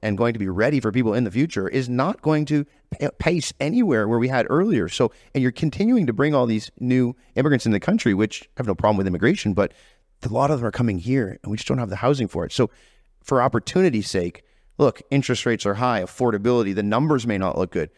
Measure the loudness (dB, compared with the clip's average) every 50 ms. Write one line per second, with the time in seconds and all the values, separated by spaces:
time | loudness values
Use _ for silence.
0 | -4 -4 0 0 0 0 0 -2 -2 -2 0 0 2 2 2 0 0 0 0 0
1 | 0 2 0 0 0 0 0 -2 -2 0 -2 -4 -4 -2 -2 -2 -2 -2 -2 -2
2 | -2 -2 -2 -4 -2 0 0 0 0 0 0 -2 -2 -4 _ _ _ _ -8 -6
3 | -6 -6 -6 -2 -2 0 0 0 -2 -6 -6 -6 -4 -2 0 0 2 2 2 2
4 | 2 2 2 2 2 2 2 0 0 2 2 0 2 2 2 0 0 -2 0 0
5 | 0 0 0 -6 -16 _ _ 0 0 0 0 0 -2 -4 0 0 2 2 4 2
6 | 2 0 0 0 0 2 2 2 2 2 0 -2 -2 -6 -12 -8 -2 0 2 2
7 | 2 0 -2 -8 _ _ _ 0 2 2 2 2 2 2 0 2 2 0 0 2
8 | 2 2 2 4 2 0 0 -8 -16 _ _ -8 -4 -4 -2 0 2 2 2 2
9 | 2 0 0 2 2 2 2 2 0 -2 0 2 0 0 -2 _ -20 -20 _ _
10 | _ _ _ _ -8 -4 -2 0 2 2 0 0 -2 -4 -2 0 0 0 0 -2
11 | -2 -2 -2 0 -2 -2 -6 -10 -8 -8 -8 -8 -4 -4 -4 -4 -2 -4 -6 -2
12 | 0 0 0 0 -2 -4 -4 -6 -6 -4 -2 -2 -2 -2 -2 _ _ _ _ _
13 | _ _ _ _ _ -2 0 2 2 2 0 -2 -4 0 0 2 2 2 2 0
14 | -2 -2 -2 -2 -2 -2 -6 -10 -18 _ _ _ _ _ _ 2 2 2 2 0
15 | -6 -2 0 0 0 0 -2 -2 0 -2 -2 0 0 -2 -2 0 0 -2 0 -2
16 | -4 -6 -4 -2 0 0 0 0 0 2 2 2 2 0 0 -2 0 0 0 0
17 | 2 2 0 0 0 -2 -2 -2 -2 -2 -2 -2 -4 -2 -2 -4 -4 -4 -8